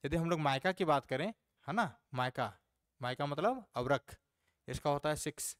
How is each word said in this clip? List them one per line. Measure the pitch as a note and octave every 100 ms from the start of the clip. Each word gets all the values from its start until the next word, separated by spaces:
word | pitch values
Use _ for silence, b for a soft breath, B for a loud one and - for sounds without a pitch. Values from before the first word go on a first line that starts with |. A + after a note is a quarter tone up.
यदि | C#3 E3
हम | E3
लोग | E3+
माइका | D3 C3+ F#3
की | F3+ F3
बात | C#3+ -
करें, | C3 F3+ - _ _ -
है |
ना, | F#3+ G#3 - _
माइका, | C3 B2+ - A2+ - _ _ _ _
माइका | B2 B2+ C#3+
मतलब | C#3+ G3 C4 G#3 -
अवरक, | B2 C#3 - - _ _ _ _ -
इसका | B2+ D3
होता | C#3+ D3+
है | D3+
सिक्स | - - - -